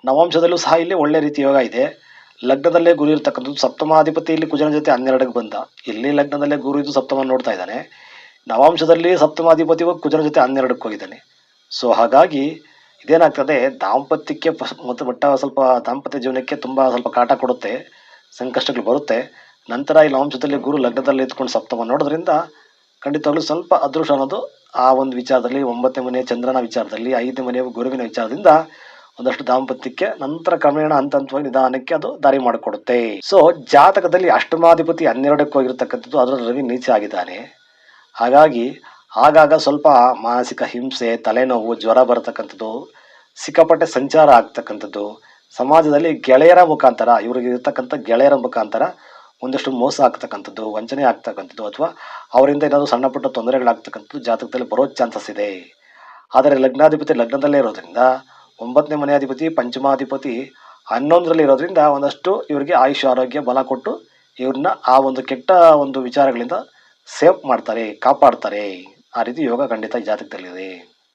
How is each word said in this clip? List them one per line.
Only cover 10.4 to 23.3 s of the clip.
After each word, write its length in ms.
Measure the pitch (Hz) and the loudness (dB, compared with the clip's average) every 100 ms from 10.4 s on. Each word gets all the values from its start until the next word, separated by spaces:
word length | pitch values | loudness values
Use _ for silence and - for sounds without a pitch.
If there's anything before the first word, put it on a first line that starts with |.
| 127 135 127 120 | 2 0 -2 -4
ಹೋಗಿದ್ದಾನೆ. 460 | 113 101 92 - _ _ _ _ _ - | -8 -12 -14 -18 _ _ _ _ _ -6
So 120 | 120 | 0
ಹಾಗಾಗಿ 520 | 113 113 135 180 143 143 160 _ _ _ _ - | 2 4 4 4 2 -6 -8 _ _ _ _ 0
ಇದೇನಾಗ್ತದೆ, 760 | 165 160 147 135 143 131 123 | 4 4 2 -2 0 -2 -4
ದಾಂಪತ್ಯಕ್ಕೆ 680 | 98 123 139 156 - 151 165 | -2 -2 -2 -6 -4 -4 -4
ಫಸ್-, 400 | 160 - 156 127 | -4 -10 -12 -10
ಮತ್ತೆ 160 | 117 127 | -8 -8
ಮಟ್ಟ 200 | 123 143 | -2 0
ಸ್ವಲ್ಪ 360 | 135 139 139 | 0 -2 0
ದಾಂಪತ್ಯ 580 | 131 123 - 131 - 143 | 2 2 -2 -8 -8 -8
ಜೀವನಕ್ಕೆ 360 | 123 131 127 147 | -6 -6 -6 -10
ತುಂಬಾ 340 | 127 135 131 | -6 0 0
ಸ್ವಲ್ಪ 180 | 123 120 | 0 -4
ಕಾಟ 240 | 127 120 | -2 0
ಕೊಡುತ್ತೆ, 420 | 135 127 123 104 113 - _ _ _ _ - | 0 -2 -4 -6 -10 -12 _ _ _ _ -12
ಸಂಕಷ್ಟಗಳು 460 | 127 127 127 123 | -6 -4 -4 -4
ಬರುತ್ತೆ. 640 | 104 135 147 117 131 _ _ _ - | -2 -2 -2 -6 -6 _ _ _ -12
ನಂತರ 280 | 120 139 156 151 | -10 2 4 4
ಈ 40 | |
ನವಾಂಶದಲ್ಲಿ 480 | 131 - 127 143 143 | 2 -2 -4 -4 -4
ಗುರು 200 | 131 143 | -4 -2
ಲಗ್ನದಲ್ಲಿ 460 | 123 117 135 135 | -2 -2 -2 -2
ಇದ್ಕೊಂಡು 280 | 131 - 127 | -4 -6 -6
ಸಪ್ತಮ 320 | 113 - 117 | -6 -6 -8
ನೋಡೋದ್ರಿಂದ 460 | 113 143 143 160 180 156 170 _ _ _ _ _ | -4 -2 -2 -4 -2 -2 -4 _ _ _ _ _
ಖಂಡಿತವಾಗ್ಲೂ 400 | 143 151 147 | -8 -4 -2